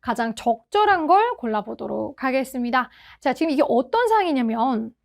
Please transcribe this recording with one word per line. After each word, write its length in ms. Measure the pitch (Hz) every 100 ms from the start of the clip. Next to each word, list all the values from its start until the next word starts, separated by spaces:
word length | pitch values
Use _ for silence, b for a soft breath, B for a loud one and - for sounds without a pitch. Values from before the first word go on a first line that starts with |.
가장 340 | - 233 233
적절한 720 | 220 - 226 _ 403 415 381 311
걸 300 | 370 466 -
골라보도록 880 | 233 214 202 - 214 - 214 269
하겠습니다. 640 | 262 262 262 262 240 254 254 B B B
자, 140 | 285
지금 160 | 254 320
이게 120 | 277 -
어떤 400 | 233 262 466 480
상황이냐면 880 | 440 370 277 233 226 240 233 226 _